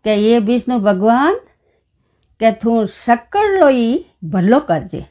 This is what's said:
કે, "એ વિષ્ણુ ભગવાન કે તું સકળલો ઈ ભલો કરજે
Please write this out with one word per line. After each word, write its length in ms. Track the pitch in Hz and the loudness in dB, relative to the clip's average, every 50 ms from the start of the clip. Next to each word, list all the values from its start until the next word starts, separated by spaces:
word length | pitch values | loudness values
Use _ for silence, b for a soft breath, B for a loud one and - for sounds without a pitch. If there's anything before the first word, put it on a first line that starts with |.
| _ | _
કે, 320 | 214 214 208 208 220 233 | -2 0 0 2 2 2
"એ 40 | 240 | 2
વિષ્ણુ 400 | 202 208 240 247 - 247 247 233 | 2 0 -2 -2 -2 -4 -4 0
ભગવાન 600 | 190 208 196 185 202 220 233 254 277 330 415 480 - _ _ _ _ _ _ _ _ _ _ _ _ _ _ _ _ _ _ _ | 0 0 0 2 2 2 2 2 2 0 -2 -2 -8 _ _ _ _ _ _ _ _ _ _ _ _ _ _ _ _ _ _ _
કે 120 | 220 226 | 0 0
તું 360 | 214 220 - 226 233 226 214 | 0 0 -2 -2 0 0 -2
સકળલો 800 | 196 - - - 240 240 240 - _ - 403 427 403 392 381 330 285 | -4 -6 -8 0 0 0 0 -2 _ -2 -2 0 0 2 4 4 4
ઈ 360 | 269 247 233 226 254 370 - _ _ _ 185 | 4 2 0 0 -2 -4 -6 _ _ _ -10
ભલો 360 | 156 147 185 175 196 240 294 | -4 -2 0 2 2 2 2
કરજે 460 | 294 - 170 151 - 185 - 143 143 _ | 2 -2 -4 -4 -4 -10 -12 -14 -14 _